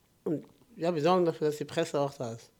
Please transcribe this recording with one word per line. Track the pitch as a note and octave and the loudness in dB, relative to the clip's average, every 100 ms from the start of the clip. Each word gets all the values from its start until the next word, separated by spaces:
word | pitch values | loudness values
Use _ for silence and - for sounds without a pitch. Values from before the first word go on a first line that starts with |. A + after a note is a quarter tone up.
| _ _ - | _ _ -4
Und | D3+ - _ _ - | -4 -6 _ _ -4
ja, | E3 | -2
wir | E3+ | 2
sorgen | D3+ F#3 E3+ | 4 4 4
dafür, | D#3+ D3+ | 2 -2
dass | D3 | -2
die | D3 | -4
Presse | - E3 D3+ | -4 -2 0
auch | C#3+ | -2
da | - A#2+ | -4 -8
ist. | A#2 - _ | -10 -14 _